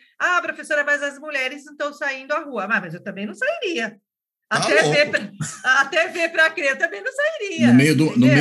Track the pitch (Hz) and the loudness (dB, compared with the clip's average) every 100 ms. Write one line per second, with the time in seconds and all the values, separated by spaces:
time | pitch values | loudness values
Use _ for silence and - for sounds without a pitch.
0 | _ - 320 349 320 311 302 294 294 285 | _ -4 0 0 -2 -8 -4 -2 0 0
1 | 285 277 302 277 254 294 302 294 294 285 | -2 -8 -8 -6 -6 -8 -14 -8 -8 -6
2 | 285 262 269 302 294 233 196 220 180 165 | -6 -6 -4 -6 -4 -6 -2 -4 -4 -12
3 | 208 180 208 392 523 679 440 277 220 - | -12 -10 -10 -6 -4 -4 -4 -4 -6 -10
4 | _ _ _ _ - 214 202 302 302 294 | _ _ _ _ -6 -4 0 2 2 2
5 | 294 302 208 - - - 254 262 269 330 | 2 -2 -6 -10 -12 -6 0 2 2 0
6 | 349 349 330 330 320 349 277 - 339 392 | -2 -2 -2 2 2 2 -2 -2 -4 -4
7 | 494 554 605 622 403 330 120 123 151 147 | -8 -2 -2 -2 -6 2 6 8 6 4
8 | 156 123 131 139 | 2 4 6 6